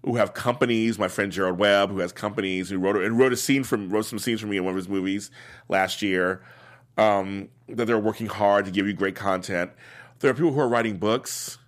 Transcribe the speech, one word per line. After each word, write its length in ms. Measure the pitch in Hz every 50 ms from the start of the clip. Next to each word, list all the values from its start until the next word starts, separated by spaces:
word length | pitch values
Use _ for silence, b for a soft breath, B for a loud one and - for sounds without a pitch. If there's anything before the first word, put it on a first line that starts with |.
| -
who 120 | - 117
have 180 | 120 104 95 -
companies. 640 | - - 123 120 120 - 123 117 113 113 113 113 98
My 100 | 104 90
friend 240 | - - 101 101
Gerald 280 | 85 92 95 92 90 87
Webb, 320 | 104 101 101 101 101 95
who 80 | 101 95
has 120 | 87 90
companies, 600 | - - - 104 101 107 98 95 92 92 92 92
who 80 | 98 92
wrote, 160 | 92 95 104
and 240 | 104 90 107 113 117
wrote 140 | 131 131 123
a 40 | 120
scene 260 | - - 135 139 131
from, 280 | 123 135 110 101 90
wrote 140 | 98 107 110
some 120 | - - 104
scenes 240 | 95 127 113 107
for 60 | 107 104
me 100 | 101 98
in 60 | 90
one 80 | 92
of 40 | 92
his 140 | 95 90 90
movies 400 | 98 98 92 95 98 104 101 - B B B B B B B B
last 320 | - 95 95 92 - -
year. 400 | 107 101 92 92 90 90 92 92 B B B B B B B B B B _ -
Um, 520 | 107 107 101 98 98 98 98 98 95 - _ _ _ -
that 180 | 117 113 117
they're 140 | 110 120 110
working 260 | 104 110 107 - 113
hard 400 | 104 - - 104 101 101 101 101
to 60 | 95
give 160 | 90 101 98 104
you 60 | 101
great 200 | 80 98 98 92
content. 580 | - - 98 95 92 90 - 98 87 87 92 - B B B B B B B B B
There 120 | - 135
are 20 | 123
people 180 | 127 165 165
who 80 | 135 143
are 80 | 143 123
writing 300 | 117 117 113 113 104 90
books. 600 | 87 107 110 131 - - - - - - - - _